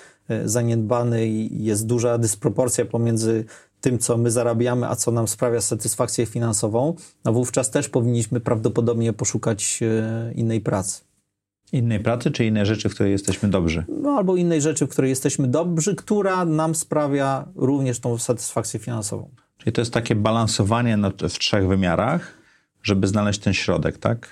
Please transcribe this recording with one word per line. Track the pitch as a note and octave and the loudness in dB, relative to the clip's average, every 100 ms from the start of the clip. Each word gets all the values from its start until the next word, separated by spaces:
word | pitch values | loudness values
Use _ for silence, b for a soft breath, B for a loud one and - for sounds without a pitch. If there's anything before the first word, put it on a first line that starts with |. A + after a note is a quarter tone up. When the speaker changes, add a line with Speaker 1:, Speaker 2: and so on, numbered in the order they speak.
| B B - | B B -6
Speaker 1:
y, | A2 A2+ | -4 0
zaniedbany | A#2 A#2 A#2 G#2+ A#2+ A#2+ A#2 A2+ | 0 2 0 2 0 2 0 0
i | A2 A2 - | -2 -4 -4
jest | G#2+ G#2 A2 | -2 0 0
duża | A#2+ A#2+ A#2 | 0 2 2
dysproporcja | A2+ - D3 G2+ B2+ - | 0 0 -2 0 0 0
pomiędzy | A#2 A#2 A#2 A2+ A2+ A2+ A2 B B _ | -2 0 0 0 2 0 -2 B B _
tym, | B2+ B2 | -2 0
co | - A#2 | 0 2
my | A#2 | 2
zarabiamy, | A2+ A#2+ A#2 B2 B2 A#2+ | 2 0 0 0 0 -2
a | A#2+ | -2
co | - | 0
nam | A#2 A2 | 0 0
sprawia | - B2 A#2 | -2 0 0
satysfakcję | - A#2 - - A#2+ - A2+ | -2 -2 -2 -2 -2 -2 -2
finansową, | B2 A#2 G#2+ A2+ A2+ C#3+ E3+ B B | -2 -2 0 0 0 0 -2 B B
no | - | 0
wówczas | A#2 A#2+ C#3 B2+ | 2 2 0 0
też | D3 C#3 | 0 0
powinniśmy | C3 A#2+ A#2+ G#2+ A#2+ | 0 2 0 0 -2
prawdopodobnie | - A#2 A#2 - A#2 A#2 A2+ | 0 0 0 0 0 2 0
poszukać, | A2 A#2+ A2+ - A2 - - | -2 -4 -2 -2 -2 -2 -2
y, | A2+ A2 A2 A2+ A#2 | 0 0 0 -4 -6
innej | A#2 A#2 A2+ | -2 -2 -2
pracy. | G#2 A2 F2+ - - _ _ _ _ _ _ | 0 -2 -2 -8 -14 _ _ _ _ _ _
Speaker 2:
Innej | C#3 A#2 G#2+ | -2 0 0
pracy | G#2+ A#2 D#3+ | 0 0 0
czy | - | 0
innej | A2+ G#2+ G2+ | 2 2 2
rzeczy, | A2 - | 0 -2
w | |
której | - G2+ | 0 0
jesteśmy | G2 - F#2 G#2 | 0 0 -2 2
dobrzy? | F#2 E2 E2 D#2+ - | 2 2 0 -4 -4
Speaker 1:
No, | C#4+ | -2
albo | C#4 F#3 F#3 | 0 2 2
innej | F3 E3 | 2 2
rzeczy, | D3 D3 C#3 | 2 0 -2
w | |
której | - C3+ | 0 0
jesteśmy | C3 D3 C#3+ C3 | 0 0 0 0
dobrzy, | C#3 F3 E3 D#3+ | 2 0 0 0
która | F#3+ - G#3 F#3+ F#3 | -2 0 0 2 0
nam | F3 D#3 D#3+ | 0 2 0
sprawia | D#3+ - D3+ D3 C#3+ C3+ C3+ - | -2 -2 -2 0 0 0 -2 -4
również | - C3 C#3 C3+ A#2 | -2 0 2 0 -2
tą | B2 A#2 | -2 -2
satysfakcję | - A#2 - - A2+ A#2 | -2 -2 -4 -4 -4 -6
finansową. | - A#2 G#2 G#2 - - b _ | -8 -6 -6 -8 -10 -18 b _
Speaker 2:
Czyli | - | -4
to | - | -2
jest | A#2 | 0
takie | A#2 A#2 | 0 0
balansowanie | A2 G#2+ A2+ A2+ - G2+ A2+ A#2+ G#2+ | 2 2 2 2 2 2 4 2 2
na, | G2 | 2
w | F#2+ E2 - | 0 -4 -2
trzech | - A2 F#2+ | 0 2 4
wymiarach, | G2 F#2 E2 A2 E3+ - B B B B _ | 4 2 2 2 0 -4 B B B B _
żeby | - G2+ G2 | 0 2 2
znaleźć | G#2 G#2 G#2 | 2 0 0
ten | - | 0
środek, | F2+ - E2+ D2+ - | 0 0 0 0 -2
tak? | - A#2 - | -2 -2 -4